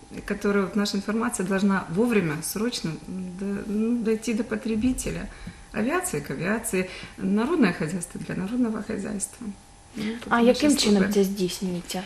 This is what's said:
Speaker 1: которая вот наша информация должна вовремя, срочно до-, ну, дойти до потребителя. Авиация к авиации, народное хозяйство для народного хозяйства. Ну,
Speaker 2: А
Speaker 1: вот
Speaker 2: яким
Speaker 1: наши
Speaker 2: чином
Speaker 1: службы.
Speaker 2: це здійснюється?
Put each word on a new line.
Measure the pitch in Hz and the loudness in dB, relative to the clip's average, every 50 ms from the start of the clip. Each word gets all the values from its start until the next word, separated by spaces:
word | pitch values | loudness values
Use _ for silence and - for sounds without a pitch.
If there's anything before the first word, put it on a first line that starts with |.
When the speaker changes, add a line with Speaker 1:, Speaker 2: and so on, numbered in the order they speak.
| - - - - - | -18 -16 -14 -8 -6
Speaker 1:
которая | - 208 202 - 208 202 202 190 | -4 -4 0 0 2 2 2 2
вот | 180 180 | 2 2
наша | 208 202 202 - | 0 0 0 0
информация | 202 196 - 214 226 220 - 208 - 190 180 | -2 -2 0 0 0 0 0 0 -2 0 0
должна | 196 190 196 196 196 185 175 - 160 | 2 2 4 4 4 2 0 0 0
вовремя, | 185 240 240 233 208 175 160 147 156 165 | 2 2 4 4 4 4 2 0 -2 -4
срочно | - - 196 220 247 240 - - 165 160 156 - - 180 190 185 180 175 185 | -6 -4 -2 -2 -2 -2 -2 -4 -4 -6 -6 -8 -10 -8 -8 -8 -8 -8 -6
до-, | 196 196 202 202 - | -4 -4 -4 -4 -4
ну, | 214 202 214 220 226 240 240 214 | -2 0 0 2 2 2 0 2
дойти | 226 220 214 - 247 233 | 0 0 0 0 -2 -2
до | 226 226 | -2 -2
потребителя. | - 214 214 - 226 226 214 233 254 254 - - - 165 170 196 - - - - - - - - - - | -2 -4 -4 -2 -2 0 0 2 0 0 0 -2 -4 -4 -6 -6 -10 -12 -14 -14 -14 -14 -16 -14 -8 -4
Авиация | 226 214 254 320 359 - - - 147 | -2 0 0 0 0 0 -2 -4 -4
к | 147 - 139 | -4 -4 -6
авиации, | 135 156 185 214 233 226 - - 185 185 185 - - - - - - | -4 -2 -2 -2 -2 -2 -2 -2 -2 -2 -2 -6 -12 -14 -14 -10 -4
народное | 190 190 196 214 240 277 349 330 240 180 180 | -2 0 2 2 2 2 2 4 4 4 2
хозяйство | - - 151 190 180 165 - - - - | 0 -2 -4 -4 -4 -6 -8 -10 -10 -8
для | - - | -8 -6
народного | - 185 190 247 247 247 226 220 214 208 | -4 -4 -2 0 0 0 0 -2 -4 -6
хозяйства. | 214 214 196 190 - 214 196 - - - - 240 202 196 - - - - - - - - | -6 -6 -6 -4 -6 -6 -6 -6 -8 -10 -10 -12 -12 -12 -12 -16 -20 -20 -20 -20 -14 -10
Ну, | 220 214 214 226 240 - 202 | -6 -6 -4 -6 -6 -2 0
Speaker 2:
А | 226 233 | 4 6
Speaker 1:
вот | 233 | 6
Speaker 2:
яким | 240 247 - 302 302 | 6 6 6 6 4
Speaker 1:
наши | 277 - - | 6 6 6
Speaker 2:
чином | 220 208 196 190 | 6 6 6 6
Speaker 1:
службы. | 196 208 | 6 6
Speaker 2:
це | 202 196 | 4 4
здійснюється? | 190 202 202 185 175 - - 196 185 180 170 170 - - 185 196 | 4 2 0 -2 -2 -2 -2 -4 -4 -4 -4 -6 -6 -6 -8 -8